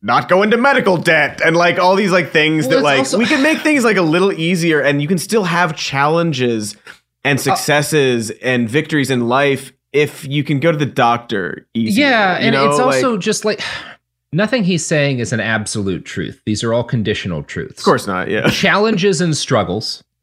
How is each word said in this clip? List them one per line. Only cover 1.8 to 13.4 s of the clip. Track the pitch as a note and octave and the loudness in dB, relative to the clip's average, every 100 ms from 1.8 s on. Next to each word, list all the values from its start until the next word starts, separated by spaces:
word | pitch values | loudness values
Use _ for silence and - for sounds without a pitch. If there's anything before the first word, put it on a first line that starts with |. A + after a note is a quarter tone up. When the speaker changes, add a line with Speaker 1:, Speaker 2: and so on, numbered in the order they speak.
Speaker 1:
all | F3+ F#3+ | 2 2
these, | G3+ | 2
like, | F3+ D#3+ | 2 2
things | E3 D3+ D#3 C#3 | 2 2 0 2
Speaker 2:
Well, | |
Speaker 1:
that, | B3+ | 2
Speaker 2:
it's | |
Speaker 1:
like, | C#3+ C#3 | 4 2
Speaker 2:
also | C3+ - | 0 0
Speaker 1:
we | A3 | 0
can | D4+ | 2
make | C#4 D#4 | 2 2
things, | D#4 D4 | 2 2
like, | A#3 G3+ | 2 2
a | |
little | E3+ E3 G3 | 2 2 2
easier, | D#3+ E3 F3+ E3 D3+ | 0 -2 0 2 2
and | C#3 C#3+ | 2 0
you | D3 | 0
can | F#3 | -2
still | - A3 | 0 -2
have | F3+ F3 F3+ D#3+ | 0 0 0 -2
challenges | - C#3 C#3+ E3 E3+ C3+ B2 A#2 G#2+ - - - _ _ | -6 0 2 2 0 0 -2 -2 -6 -12 -20 -20 _ _
and | C3+ C#3+ | -2 0
Speaker 2:
Uh, | |
Speaker 1:
successes | C#3 - - D3 D3+ D#3 C3+ A#2+ A2 G#2+ | 0 -2 2 0 2 2 2 0 -4 -6
and | A#2 B2+ A#2 | -2 -2 0
victories | C3 D3+ D3+ C3 | -2 0 -2 0
in | B2 A#2 | 0 0
life | C3 C#3+ C3+ C3+ _ _ | 2 2 0 -6 _ _
if | C#3 D3 - | -2 -2 -4
you | D3 C#3+ | -8 -6
can | C#3 C#3+ | -2 0
go | D#3+ | 0
to | D#3+ | 0
the | C#3 | -2
doctor | - A#2+ A#2+ B2 G#2+ F2 - _ | 0 0 0 -2 -6 -6 -8 _
easier, | A2+ A2+ G#3+ C#4+ | -4 -2 0 2
Speaker 2:
Yeah, | A#3+ G3 F3 | 2 0 0
Speaker 1:
you | - | 0
Speaker 2:
and | |
Speaker 1:
know, | - - | 2 2
Speaker 2:
it's | - | 2
also | B3+ C3+ B3+ | 2 2 0
Speaker 1:
like | A3 | -2
Speaker 2:
just, | F3 G#3 | -2 -4